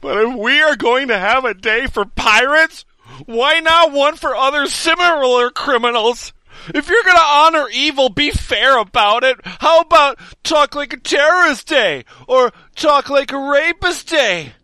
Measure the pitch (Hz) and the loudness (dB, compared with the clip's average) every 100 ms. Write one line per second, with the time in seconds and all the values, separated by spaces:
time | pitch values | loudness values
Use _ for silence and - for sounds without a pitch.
0 | 143 190 220 254 214 277 311 277 233 247 | -6 -2 -2 -2 -2 2 2 0 0 0
1 | 277 214 190 254 254 190 220 220 247 - | 0 -2 0 0 -2 -6 -4 -2 -4 -6
2 | 202 - - 214 254 302 - - - _ | -6 -4 0 2 2 2 0 -2 -20 _
3 | _ 127 147 233 269 320 320 330 330 285 | _ -20 -10 -4 0 0 2 4 4 2
4 | 277 311 320 240 262 294 277 - 339 330 | 0 -2 -6 -2 -2 0 -4 -4 -2 0
5 | 349 320 262 247 240 - - 254 240 240 | 2 2 0 2 0 -4 -2 0 0 0
6 | 220 240 - - _ - - 160 - 392 | -2 -2 -10 -20 _ -20 -10 -8 -2 0
7 | 381 349 320 285 311 330 269 226 285 277 | 2 2 4 4 4 2 -4 -4 -4 0
8 | 262 196 294 - - 226 240 262 202 240 | -2 0 -4 -4 -4 -2 2 2 0 0
9 | 208 220 254 254 - 185 277 330 330 330 | 0 2 0 -2 -8 -4 2 2 4 4
10 | 285 254 - - - 311 285 294 285 294 | 2 -2 -14 -14 -4 0 0 -4 -10 -12
11 | - 294 294 359 349 262 - 294 208 143 | -6 0 2 2 2 0 -2 0 0 -4
12 | 120 - - 254 247 - _ - 320 285 | -10 -20 -2 0 0 -2 _ -4 0 0
13 | - 277 277 269 277 285 320 339 370 330 | 0 -2 -2 -6 -2 0 0 -4 -4 -6
14 | - 320 277 180 143 - | -4 -2 -2 -2 -8 -20